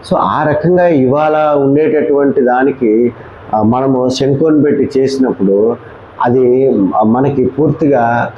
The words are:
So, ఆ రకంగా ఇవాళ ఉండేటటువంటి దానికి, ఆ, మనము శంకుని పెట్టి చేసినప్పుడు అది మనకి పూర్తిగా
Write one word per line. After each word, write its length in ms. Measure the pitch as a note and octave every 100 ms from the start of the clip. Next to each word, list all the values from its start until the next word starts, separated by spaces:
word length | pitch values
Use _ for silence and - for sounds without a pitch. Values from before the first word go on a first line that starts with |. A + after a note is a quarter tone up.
| -
So, 60 | F3+
ఆ 260 | F2 A2+
రకంగా 440 | D3+ D3 E3 F3+ F3
ఇవాళ 500 | D#3 B2+ C#3+ D#3 D3+
ఉండేటటువంటి 1040 | D3+ D3 C#3 C#3 D#3 D3+ - C#3+ C#3 C3
దానికి, 720 | B2 B2+ C#3 C3 A#2+ G#2+ A#2+ A#2 - - -
ఆ, 80 | A2
మనము 460 | G#2+ A#2+ C3+ C3 B2+
శంకుని 540 | B2+ C3+ C#3 D#3+ D3+
పెట్టి 380 | D3 C#3 C3 C3
చేసినప్పుడు 760 | C3+ - B2+ - G2 G2 A2 A#2 - - - -
అది 480 | B2 B2+ B2+ B2+ C3+ A#2 F#2+ G#2+
మనకి 400 | A2 A#2 C#3+ C#3
పూర్తిగా 880 | B2+ C3 D#3 C#3+ D#3 C3 A#2 A#2+ G2+